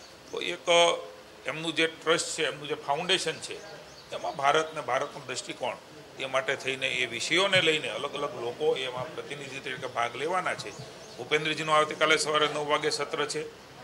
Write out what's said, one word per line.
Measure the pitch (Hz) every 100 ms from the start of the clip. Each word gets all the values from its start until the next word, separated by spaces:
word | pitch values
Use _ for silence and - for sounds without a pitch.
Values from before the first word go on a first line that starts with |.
| - - -
તો | -
એક | - 175 - 170 170 - - - - - -
એમનું | 143 165 156
જે | 165
trust | 160 151 165 - -
છે, |
એમનું | 151 139 147
જે | 147
foundation | - 143 175 185 160
છે, | 139 - 92 - - - - -
એમાં | 208 - 160
ભારત | 139 151 156 156
ને |
ભારતનો | 135 127 143 156 131
દૃષ્ટિકોણ | 127 - 156 123 98 - - - -
એ | 135
માટે | 131 131 135
થઈને | 131 131 135
એ | 123 127
વિષયોને | 190 - 165 196 190
લઈને | 165 156 127
અલગ | 107 139
અલગ | 139 143 127
લોકો | 120 120 151 147
એમાં | 131 123 127 -
પ્રતિનિધિ | 131 143 139 131
તરીકે | 135 127 123
ભાગ | 120 120 117
લેવાના | 147 185 160
છે. | 110 104 - 131 - - -
ભૂપેન્દ્રજીનો | 123 151 156 151 156
આવતીકાલે | 151 151 160 156 156
સવારે | 147 151 151
નવ | 147 147
વાગે | 147 151
સત્ર | 143 143 151 147
છે, | 151 156 - - -